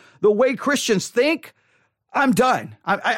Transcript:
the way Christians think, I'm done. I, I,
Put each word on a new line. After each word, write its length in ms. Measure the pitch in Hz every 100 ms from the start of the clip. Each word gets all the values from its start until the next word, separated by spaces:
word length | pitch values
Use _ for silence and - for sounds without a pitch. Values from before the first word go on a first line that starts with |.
| _ _
the 100 | 208
way 240 | 208 262 240
Christians 540 | 277 277 - 196 -
think, 440 | 233 285 330 - _ _ _ _ _ _
I'm 180 | - 269
done. 460 | 208 247 180 107 110 -
I, 100 | 196
I, 200 | 202